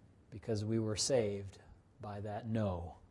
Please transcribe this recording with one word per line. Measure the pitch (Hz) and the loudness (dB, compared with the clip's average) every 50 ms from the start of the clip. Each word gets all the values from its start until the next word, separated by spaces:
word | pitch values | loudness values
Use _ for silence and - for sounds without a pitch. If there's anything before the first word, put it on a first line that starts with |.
| - - - - - - | -20 -20 -20 -20 -20 -16
because | - 107 - 117 113 104 104 | -14 -10 -4 -2 -2 0 0
we | 107 113 113 | 2 2 2
were | 113 107 107 | 2 2 0
saved | 92 - - 139 123 110 104 101 101 101 95 - - - - - - - - - - | 0 2 4 4 4 4 4 0 -2 -6 -8 -12 -16 -20 -20 -20 -20 -20 -20 -16 -12
by | - 104 101 104 | -8 -8 -6 -6
that | 101 107 104 110 123 | -4 -4 -4 -4 -2
no. | 113 113 113 107 98 90 85 85 82 - - - - | 0 2 2 4 2 2 0 -4 -6 -10 -14 -20 -20